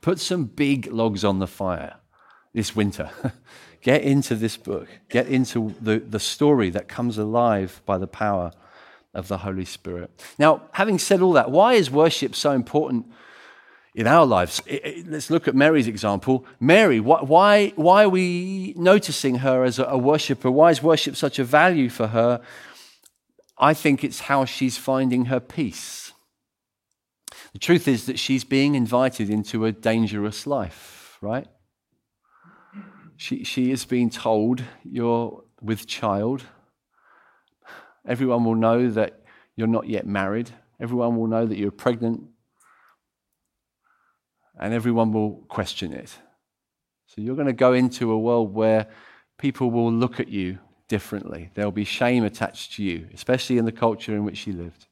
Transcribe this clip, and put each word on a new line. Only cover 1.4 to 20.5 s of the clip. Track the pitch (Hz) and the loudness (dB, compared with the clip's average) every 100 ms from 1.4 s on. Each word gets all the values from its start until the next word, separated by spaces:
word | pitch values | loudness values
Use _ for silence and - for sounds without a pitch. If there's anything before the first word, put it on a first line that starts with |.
| 92 | -4
fire | - 95 85 71 - _ _ _ _ _ | -4 -6 -4 -8 -16 _ _ _ _ _
this | 117 107 110 | -6 -4 -2
winter. | 104 - 78 - | -2 -2 -12 -8
<laughs> | - - _ - - _ | -10 -10 _ -20 -20 _
Get | - 143 | 0 2
into | 139 139 135 113 | 2 0 0 -4
this | 110 - | -4 -6
book. | - 101 - - _ | -8 -8 -10 -20 _
Get | 117 123 | -2 0
into | 131 123 120 110 - | -2 0 -4 -6 -6
the, | 110 107 | -2 -2
the | - 104 | -2 -6
story | - - 147 143 98 | -6 0 2 4 2
that | 87 - | -2 -8
comes | - 120 107 | -6 -6 -4
alive | 107 117 120 104 92 - - | -2 0 2 0 -2 -10 -6
by | 95 | -4
the | 95 | -4
power | - 107 98 87 - _ - - - _ - | -4 -2 -2 -4 -10 _ -20 -20 -20 _ -14
of | 92 | -8
the | 98 | -8
Holy | 98 95 90 | -6 -8 -10
Spirit. | - 90 87 87 _ - - | -12 -12 -12 -12 _ -20 0
Now, | 151 143 - | 2 2 -2
having | - 208 185 | -2 0 0
said | - 196 | 2 4
all | 185 | 6
that, | 156 120 | 4 4
why | 147 220 | 4 4
is | 240 139 | 4 2
worship | 139 160 - 131 - | 4 2 2 -6 -2
so | 147 | 0
important | 135 - 151 143 120 - - - - - - _ _ _ - | 0 0 -2 0 -4 -6 -20 -20 -20 -20 -20 _ _ _ -4
in | 113 | 4
our | 160 143 | 6 6
lives? | 98 90 - - | 2 0 -4 -8
I, | 143 - | -8 -8
I, | 151 170 | -12 -10
let's | 156 - | -10 -2
look | 165 156 | 0 4
at | 131 | 6
Mary's | 147 160 117 | 6 4 2
example. | 104 107 101 - 131 - _ | -2 -2 -2 0 -2 -2 _
Mary, | 127 185 214 117 | 4 6 6 4
wh-, | 110 160 139 | 4 2 6
why, | 165 202 208 202 180 | 6 8 6 4 2
why | 160 190 | 4 6
are | 214 | 6
we | 185 180 175 185 190 190 185 | 4 0 -2 -4 -8 -8 0
noticing | 175 208 - 147 139 123 | 4 4 4 -2 -2 0
her | 135 131 | 2 2
as | 127 120 | 2 0
a, | 127 | 0
a | 131 | 2
worshipper? | 127 151 - 135 127 | 2 2 0 -2 0